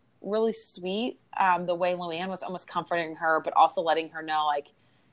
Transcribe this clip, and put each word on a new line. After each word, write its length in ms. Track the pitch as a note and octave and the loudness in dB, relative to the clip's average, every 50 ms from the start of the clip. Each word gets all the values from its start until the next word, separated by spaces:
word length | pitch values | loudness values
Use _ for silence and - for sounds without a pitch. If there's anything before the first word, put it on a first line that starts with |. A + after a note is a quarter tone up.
| _ _ _ _ - | _ _ _ _ -8
really 300 | F#3+ G3+ A3 A3 A3+ G#3+ | -4 -2 0 0 0 0
sweet, 680 | - - - - - F3 F#3 F#3+ G#3 A#3 B3+ - _ _ - - - | -2 -8 -14 -14 -10 -6 -4 -4 -2 -2 -4 -6 _ _ -8 -2 2
um, 280 | G3 F#3 F3+ F3 F3+ | 4 4 4 2 2
the 80 | F3 F3 | -2 -2
way 200 | E3+ F3+ F3+ F3+ | 0 0 0 0
Luann 340 | F3 F3+ E3+ E3 D#3+ F3+ F#3+ | -2 -4 -4 -4 -4 -4 -6
was 140 | F#3+ F3+ - | -6 -8 -8
almost 240 | - F#3 F3 - - | -8 -10 -10 -10 -6
comforting 480 | - F3+ E3+ - F3 E3+ E3+ D#3+ D#3+ | -6 -6 -4 -2 -2 -2 -2 -4 -6
her, 240 | D#3 E3+ D#3+ D#3+ D#3 | -2 0 2 2 2
but 120 | D3+ D#3+ - | 2 2 6
also 280 | - D#3+ D#3+ - - E3+ | 6 6 6 6 2 2
letting 280 | E3 D#3 D#3 D#3+ D#3 | 2 2 2 0 -4
her 120 | D#3 D#3+ D#3+ | -6 -10 -6
know, 240 | D#3+ D#3 D#3 D3+ | -2 -2 0 2
like, 260 | D3+ D3 D3 - - _ _ _ _ _ _ _ _ | 0 0 -2 -4 -8 _ _ _ _ _ _ _ _